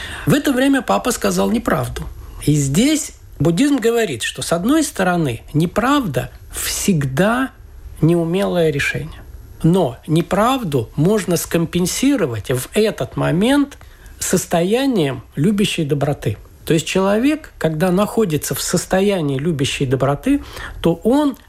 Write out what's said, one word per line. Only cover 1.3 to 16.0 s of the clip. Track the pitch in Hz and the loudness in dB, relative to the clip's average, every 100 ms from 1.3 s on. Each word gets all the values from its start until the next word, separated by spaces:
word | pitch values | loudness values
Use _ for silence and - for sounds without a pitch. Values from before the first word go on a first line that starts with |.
| 185 196 | 0 0
неправду. | 226 233 156 120 - - - - - - | 0 0 -2 -2 -6 -10 -12 -16 -6 0
И | 147 | 2
здесь | 139 143 277 294 - - - - | 2 2 4 2 -2 -12 -16 -2
буддизм | 151 170 285 277 | 0 2 2 4
говорит, | 220 233 214 120 | 2 2 0 -2
что, | - - | -6 -6
с | - | -2
одной | 175 202 320 | 0 2 2
стороны, | 285 - 185 175 151 113 - | 2 0 0 2 0 -2 -4
неправда | 147 175 - 247 294 220 123 123 - - | 0 0 0 2 2 0 -4 -4 -12 -16
всегда | - - - - 170 135 131 196 240 262 - - - - - | -10 -6 -4 0 0 0 2 2 2 -2 -8 -20 -20 -16 0
неумелое | 156 170 165 185 196 180 160 | 2 2 0 0 0 2 2
решение. | 139 - 139 147 - - - - - | 0 -2 -4 -8 -14 -18 -20 -20 -2
Но | 165 185 143 120 - | 2 4 2 -2 -2
неправду | 156 170 185 226 269 202 139 107 - | 0 2 2 2 0 0 -2 -2 0
можно | 165 214 180 165 | 2 2 0 -2
скомпенсировать | - 170 165 175 175 - 269 277 151 113 - | -2 -2 0 -2 -2 0 2 2 0 -4 -4
в | 127 - | -4 -2
этот | 214 214 - 123 143 | 0 0 0 -6 -2
момент | 143 160 226 285 285 - - - - - | 0 2 2 2 0 -4 -20 -20 -20 -10
состоянием | - 185 - 170 180 233 277 226 143 123 - - | -2 -2 0 0 2 2 2 2 0 -2 -10 -2
любящей | 165 208 202 - 147 | 0 2 0 0 -2
доброты. | 147 | 0